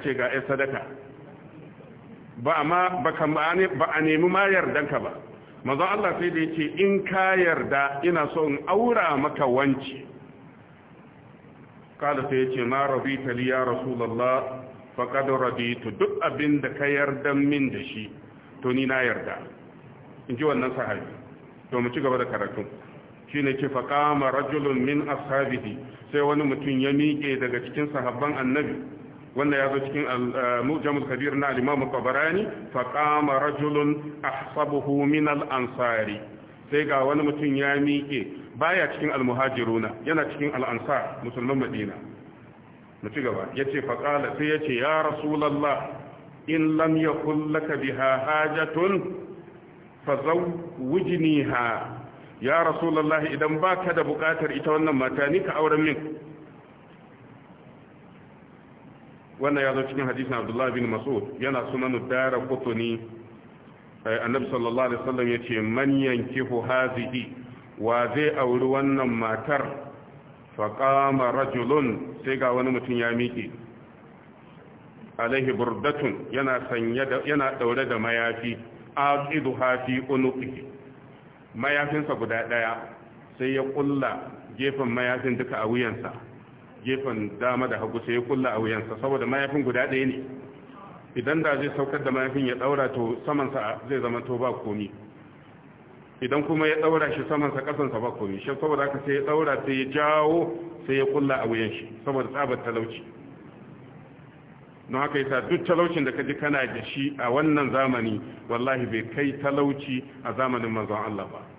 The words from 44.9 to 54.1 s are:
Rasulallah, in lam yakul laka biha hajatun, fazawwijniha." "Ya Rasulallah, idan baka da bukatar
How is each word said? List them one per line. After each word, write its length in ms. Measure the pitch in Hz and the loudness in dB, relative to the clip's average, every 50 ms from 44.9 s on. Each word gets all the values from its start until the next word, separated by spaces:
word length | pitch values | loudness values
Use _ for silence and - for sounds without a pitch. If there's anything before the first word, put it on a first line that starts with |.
| 156 156 | 2 2
Rasulallah, 880 | 156 151 151 151 151 151 156 147 151 147 143 143 147 143 135 - - - - - - - - - - - - - - | 2 0 -2 -2 -2 -2 0 2 2 2 2 2 2 2 0 0 -2 -6 -10 -12 -14 -16 -18 -18 -20 -20 -20 -12 -4
in 300 | 151 160 160 156 156 156 | 0 2 2 4 4 4
lam 200 | 156 160 160 156 | 4 4 4 4
yakul 540 | 160 160 151 147 - - 151 151 151 151 151 | 4 4 2 2 0 0 0 0 0 0 0
laka 260 | 156 156 151 156 147 | 0 0 0 0 -2
biha 420 | - 135 135 - 127 135 135 135 127 135 | -2 -2 -2 -2 2 2 2 2 2 2
hajatun, 880 | 151 151 156 156 156 156 156 127 - - 160 180 196 202 165 - - - - - - - - - - - - - - - - - - - - - | 2 2 2 2 2 2 0 -2 0 0 2 2 2 2 2 -2 -4 -6 -8 -10 -12 -14 -16 -16 -18 -20 -20 -20 -20 -20 -20 -20 -20 -20 -8 -2
fazawwijniha." 1900 | 147 139 - 131 156 170 180 175 175 170 - - - - 127 131 131 156 196 185 - 175 165 160 156 151 143 135 - 131 123 120 117 110 104 - - - 123 - - - - - - - - | 0 0 2 2 2 2 2 2 0 -2 -4 -8 -10 -8 -6 -2 0 0 2 2 2 2 2 4 4 4 4 4 2 2 2 2 2 0 -2 -4 -8 -10 -12 -14 -16 -18 -20 -20 -20 -12 -4
"Ya 220 | 110 131 156 165 165 | 0 2 4 4 4
Rasulallah, 680 | 160 147 - 170 165 151 156 151 151 156 156 156 160 | 4 2 2 0 2 2 2 4 4 2 2 2 0
idan 260 | 139 139 156 151 156 156 | 0 2 2 2 2 2
baka 320 | 180 185 180 180 185 180 | 4 2 2 2 2 2
da 100 | 165 165 | 2 2
bukatar 480 | 147 143 | 2 2